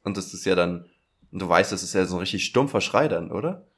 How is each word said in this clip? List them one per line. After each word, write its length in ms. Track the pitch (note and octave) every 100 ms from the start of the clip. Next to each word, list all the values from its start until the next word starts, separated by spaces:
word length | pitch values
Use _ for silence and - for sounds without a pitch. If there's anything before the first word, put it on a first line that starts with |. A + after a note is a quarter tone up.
und 140 | G2+ G2
das 160 | -
ist 120 | F2 G2
ja 100 | F2+
dann, 300 | F2 F2 - _ _ _ _
und 100 | F#2
du 80 | F2+
weißt, 220 | F2 F#2+
das 120 | G2
ist 100 | F2+
ja 120 | G2 F2+
so 100 | F2+
ein 40 |
richtig 240 | F#2 F#2+ -
stumpfer 360 | B2 C#3 G#2
Schrei 260 | - A2 D3+
dann, 240 | F2 D#2+
oder? 360 | F2 D#3 F#3+ -